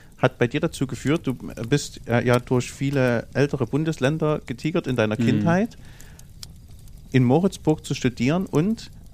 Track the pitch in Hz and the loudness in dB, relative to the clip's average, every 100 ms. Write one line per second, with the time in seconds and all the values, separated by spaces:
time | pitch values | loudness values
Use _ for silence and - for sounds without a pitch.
0 | - - 127 - 120 147 123 - 131 120 | -20 0 2 2 -2 0 -4 -2 -4 -4
1 | 127 165 - 123 76 - 117 143 - - | -2 -2 -2 -6 -8 -8 0 0 0 -10
2 | - 117 117 123 120 123 - - 139 139 | -2 0 4 2 2 0 -2 -4 -2 0
3 | 127 117 - - 143 139 120 139 160 156 | 2 0 -2 0 0 0 -2 -2 -2 0
4 | 127 156 156 151 - 120 156 170 165 120 | 0 0 0 -2 -4 -6 -4 -2 -2 0
5 | 107 107 113 107 104 180 233 - - - | 0 2 2 2 2 2 0 -6 -20 -20
6 | - - - - - - - - - - | -20 -20 -20 -18 -18 -18 -20 -20 -18 -20
7 | - 131 123 143 190 - - 151 - 143 | 0 4 6 6 4 0 0 0 0 -2
8 | 127 - 120 170 190 147 185 226 - - | -2 0 0 0 0 0 0 -2 -6 -18
9 | - | -6